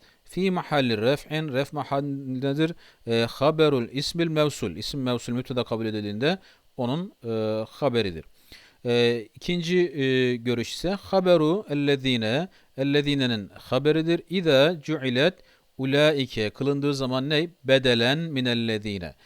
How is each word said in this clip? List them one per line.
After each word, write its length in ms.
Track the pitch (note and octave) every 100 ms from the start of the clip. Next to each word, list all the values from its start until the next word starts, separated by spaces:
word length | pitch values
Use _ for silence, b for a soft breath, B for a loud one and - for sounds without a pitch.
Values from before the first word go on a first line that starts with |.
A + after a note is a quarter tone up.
| b b
fi 280 | - - F#3+
mahalli 460 | F3+ D3+ D3+ C3 A2
ref'in, 560 | A2+ C#3+ - D3+ D#3
ref 200 | B2+ C#3
mahallindedir. 1000 | D3+ C3 C#3+ C#3+ C#3 C3+ B2+ C#3 C#3 D#3+ E3+ b b -
E, 200 | A#2 A#2
haberul 600 | - C#3 D#3 D#3 C#3 A2+
ismil 360 | B2+ - E3+ E3
mevsul, 440 | D#3 D3+ - A2
isim 300 | E2 G#2 C#3+
mevsul 320 | B2+ B2 -
müpteda 300 | A#2+ B2+ B2
kabul 220 | A#2 A2+ A2+
edildiğinde 540 | G#2+ G#2 G#2 C#3 F#3+ b b b -
onun, 360 | A#2+ C#3+ F#3+ - A#2+
e, 400 | A2+ A2 A2 A2
haberidir. 560 | - C#3+ A#2+ G2+ E2 - B B B B B B2
E, 360 | A#2+ A#2+ A#2+ G#2+ -
ikinci, 420 | - F3 E3 F3+
e, 580 | F3 D3 C3+ C3 B2+ B2
görüş 380 | A#2+ A#2+ A2+
ise 160 | - E3+
haberu 760 | G3 - F#3+ F#3 F3 D3+ F#3 A3
ellezine, 800 | D3 C#3+ C#3 C3 B2 A2 B2+ F3+ b b -
ellezinenin 720 | C#3 C#3+ C#3+ C#3+ B2+ A2+ F#2+
haberidir. 680 | - - B2+ C#3+ D#3 D#3+ E3+ -
İza 520 | F#3 E3 C3+ D3 F3
cu'ilet 520 | C#3+ D3+ C3+ B2 D#3 F#3+ b b b -
ulaike, 720 | C3 C#3 D3+ D3 C3 - G#2+
kılındığı 440 | - C3+ C#3+ C#3+
zaman 360 | C#3 C3 B2+ C3+
ne? 200 | D3+ F3 -
Bedelen 540 | B2 C3+ C3 A#2 A#2 D3
minellezine. 1000 | E3 C#3 B2+ A#2 A2+ A2 G#2 G2+ E2+ C2+